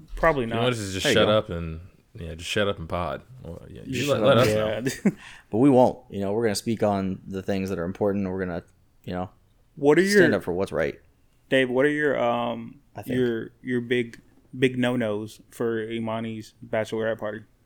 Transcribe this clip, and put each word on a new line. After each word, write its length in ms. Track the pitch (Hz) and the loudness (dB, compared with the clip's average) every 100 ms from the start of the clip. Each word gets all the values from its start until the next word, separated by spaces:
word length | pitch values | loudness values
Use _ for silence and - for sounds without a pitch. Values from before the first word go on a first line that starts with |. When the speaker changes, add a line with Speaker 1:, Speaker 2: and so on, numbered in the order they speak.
| - - | -14 0
Speaker 1:
Probably 260 | 165 143 | 2 2
Speaker 2:
You 80 | 113 | 0
know, 100 | 113 | 0
Speaker 1:
not. 80 | 123 | 0
Speaker 2:
this 80 | 113 | 0
is 160 | 98 | -4
just 100 | 92 | -2
Speaker 3:
There 80 | 147 | 2
you 40 | 107 | 4
Speaker 2:
shut 80 | 104 | 4
Speaker 3:
go. 100 | 107 | 4
Speaker 2:
up 140 | - | 0
and, 300 | 85 82 80 90 _ _ | -4 -6 -8 -14 _ _
yeah, 220 | - 82 82 | -14 -12 -10
just 120 | 85 | -6
shut 160 | 107 101 | -2 -2
up 100 | 98 | -4
and 100 | 80 | -6
pod. 360 | 87 82 67 - - | -4 -4 -6 -12 -18
Well, 200 | - 85 - | -16 -16 -16
yeah, 140 | - | -16
you 100 | - | -8
Speaker 3:
Just 160 | 123 143 | -4 -2
Speaker 2:
let, 80 | 120 | 2
Speaker 3:
shut 60 | 107 | 4
Speaker 2:
let 100 | 117 | 6
Speaker 3:
up. 80 | 107 | 4
Speaker 2:
us 80 | |
know. 140 | 107 107 110 131 - 196 | 2 0 -2 -4 -2 -2
Speaker 1:
Yeah. 60 | - - | -2 -6
<laughs> 180 | - - | -20 -4
Speaker 3:
But 80 | 104 | 4
we 140 | 143 | 6
won't. 260 | 127 117 - - | 8 6 2 -8
You 80 | 98 | -6
know, 120 | 98 | -4
we're 100 | 107 | 0
gonna 100 | 113 | 0
speak 300 | 101 120 110 | -2 -4 0
on 360 | 107 101 95 92 - | 2 2 -2 -6 -8
the 160 | 95 | -8
things 300 | 92 98 95 | -4 -4 -2
that 80 | 90 | -4
are 40 | |
important. 460 | 85 98 104 98 95 | -6 -2 -2 0 -2
We're 160 | 95 90 | -4 -4
gonna, 160 | 87 - _ _ _ | -6 -10 _ _ _
you 100 | - | -10
know, 180 | 90 92 - _ _ _ - | -8 -8 -12 _ _ _ 0
Speaker 1:
What 220 | 143 156 | 4 4
are 80 | 190 | 6
Speaker 3:
stand 200 | 202 160 | 6 6
Speaker 1:
your, 80 | 98 | 4
Speaker 3:
up 80 | |
for 100 | 90 | 0
what's 180 | 87 98 | -2 -2
right. 280 | 73 73 - _ _ _ _ _ | 0 -2 -4 _ _ _ _ _
Speaker 1:
Dave, 220 | 135 127 | 0 2
what 120 | 127 | 2
are 60 | 147 | 2
your, 340 | 147 147 123 | 2 0 0
um, 520 | 120 120 117 117 117 - _ - | 0 0 -2 -6 -10 -18 _ -14
Speaker 3:
I 60 | |
think. 160 | 104 127 | -4 0
Speaker 1:
your, 320 | 123 113 113 - | 0 0 -6 -12
your 180 | 127 123 | -6 -4
big, 400 | 120 123 117 - _ _ _ 127 | 0 -2 -2 -10 _ _ _ 0
big 200 | 127 127 | 0 2
no-nos 640 | 123 123 110 104 110 - _ | 0 0 0 -2 -6 -14 _
for 320 | - 117 113 110 | -4 -2 -2 -4
Imani's 640 | 117 113 113 113 110 107 _ | -6 -4 -6 -6 -10 -14 _
bachelorette 540 | 117 110 107 110 110 107 | -6 -4 -2 -2 -2 -2
party? 220 | 107 107 107 _ | -6 -10 -14 _